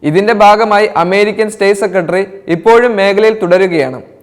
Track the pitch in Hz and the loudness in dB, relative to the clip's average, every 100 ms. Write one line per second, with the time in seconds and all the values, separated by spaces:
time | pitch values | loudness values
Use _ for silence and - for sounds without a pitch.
0 | 147 160 208 220 208 208 220 208 208 - | 0 0 0 4 4 4 2 0 0 -2
1 | 170 196 208 208 220 214 196 202 208 185 | -2 0 0 -2 -6 -2 -2 0 -2 -4
2 | 160 180 196 - - 170 220 233 240 214 | -4 -4 -6 -10 -6 -2 2 4 2 0
3 | 196 196 220 220 185 180 190 165 131 127 | 0 2 0 0 0 0 0 -2 -4 -6
4 | - - | -18 -20